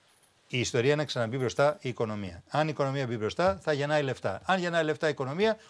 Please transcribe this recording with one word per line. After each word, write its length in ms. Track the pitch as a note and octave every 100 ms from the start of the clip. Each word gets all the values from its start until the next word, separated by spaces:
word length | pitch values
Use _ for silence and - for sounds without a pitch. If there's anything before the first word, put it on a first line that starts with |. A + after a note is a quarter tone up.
| _ _ _ _ _
Η 120 | B2+
ιστορία 300 | - B2+ C3
είναι 100 | D3
να 40 | C#3+
ξαναμπεί 300 | C3 A2+ C3
μπροστά 400 | A#2+ - C#3+ D3
η 80 | C3
οικονομία. 540 | A#2+ A2+ G#2+ F#2+ E2+ -
Αν 160 | C#3+ D#3
η 20 |
οικονομία 360 | D3 C#3 C#3 B2
μπει 100 | A#2
μπροστά, 420 | G#2+ - F3+ F#3+
θα 100 | -
γεννάει 280 | C#3+ C#3+ D3+
λεφτά. 400 | C#3 A#2+ - G2 -
Αν 140 | F#3
γεννάει 240 | F3 E3+
λεφτά 240 | D#3 D3+ D#3+
η 20 |
οικονομία, 480 | C#3 C3 D#3 A3 G#3+ -